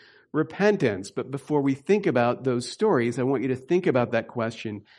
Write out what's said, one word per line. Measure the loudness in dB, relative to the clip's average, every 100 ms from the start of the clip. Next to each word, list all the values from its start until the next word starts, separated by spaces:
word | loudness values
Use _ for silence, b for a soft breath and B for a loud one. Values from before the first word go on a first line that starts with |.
| b b b
repentance. | -4 -2 2 2 4 2 0 -6
But | -8 -8
before | -8 -2 0
we | 0
think | 0 0 2 2
about | 2 2 0 -2
those | -2 -4
stories, | 0 2 2 2 0
I |
want | 0 0
you | -2
to | -4
think | 0 0 2
about | 2 2
that | 0 -2
question | -4 -6 -6 -10 -10 b